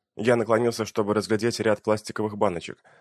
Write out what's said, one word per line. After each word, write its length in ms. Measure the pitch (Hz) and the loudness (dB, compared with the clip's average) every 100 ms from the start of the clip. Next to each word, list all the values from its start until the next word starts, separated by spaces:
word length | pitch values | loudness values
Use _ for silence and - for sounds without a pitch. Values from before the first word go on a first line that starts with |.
| _ - | _ -4
Я 200 | 113 120 | 2 2
наклонился, 500 | 110 113 120 113 107 | 4 2 2 -2 -4
чтобы 280 | - 101 | -2 0
разглядеть 460 | 107 101 110 117 110 | 0 0 0 0 0
ряд 240 | 107 104 | 0 0
пластиковых 540 | - 107 - - 107 104 | 0 -2 -2 -6 -6 0
баночек. 460 | 104 85 - - _ _ | -2 -2 -10 -18 _ _